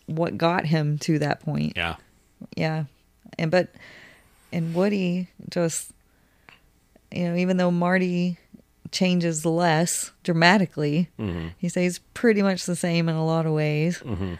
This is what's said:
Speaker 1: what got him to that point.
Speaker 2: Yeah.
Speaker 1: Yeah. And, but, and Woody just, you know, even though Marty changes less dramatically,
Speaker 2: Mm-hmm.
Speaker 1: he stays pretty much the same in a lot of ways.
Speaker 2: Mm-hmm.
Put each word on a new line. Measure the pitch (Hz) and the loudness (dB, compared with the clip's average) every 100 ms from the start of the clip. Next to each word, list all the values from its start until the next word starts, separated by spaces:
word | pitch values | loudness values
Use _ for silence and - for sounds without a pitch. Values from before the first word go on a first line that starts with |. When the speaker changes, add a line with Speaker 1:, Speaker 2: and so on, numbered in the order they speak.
| - | -6
Speaker 1:
what | 156 170 - | -4 -4 0
got | 165 185 160 | 0 0 2
him | 160 147 147 | 2 2 0
to | - 151 | 0 0
that | 147 - | 0 -2
point. | - 147 - | -4 -2 -2
Speaker 2:
Yeah. | - 85 - - _ _ _ - | -2 -4 -6 -14 _ _ _ -14
Speaker 1:
Yeah. | - 160 156 147 - _ _ - - | -4 -2 -2 -6 -12 _ _ -16 -6
And, | 160 | 0
but, | 180 175 - - - - - _ _ _ | 2 0 -6 -20 -20 -20 -20 _ _ _
and | 175 165 | -4 -2
Woody | 170 202 208 180 180 180 - - | 0 0 0 -2 -2 -6 -12 -8
just, | 180 170 - - - _ _ _ _ - - _ _ _ _ _ | -2 -2 -2 -8 -16 _ _ _ _ -20 -20 _ _ _ _ _
you | - 175 | -4 -2
know, | 175 | 0
even | 180 185 | 2 2
though | 180 | 2
Marty | 175 175 185 185 175 175 175 _ - _ _ - | 2 2 2 2 0 -2 -4 _ -20 _ _ -12
changes | - 185 180 170 156 165 | -2 2 2 0 0 0
less | 165 175 156 175 - - - | 2 2 2 2 -2 -8 -8
dramatically, | - 165 170 208 180 - 147 151 175 - | -2 4 6 6 2 0 0 0 -2 -4
Speaker 2:
Mm-hmm. | 107 85 82 85 | -4 -4 -6 -6
Speaker 1:
he | 175 | -4
stays | 180 180 175 - | -2 -2 -2 -12
pretty | - 240 208 | 0 2 4
much | 196 185 - | 2 -2 -4
the | 175 | -2
same | 180 170 165 | 0 0 0
in | 160 | 0
a | |
lot | 160 165 160 | 0 0 2
of | |
ways. | 156 151 151 160 175 | 0 0 2 0 -2
Speaker 2:
Mm-hmm. | 135 92 95 85 | -6 -4 -4 -6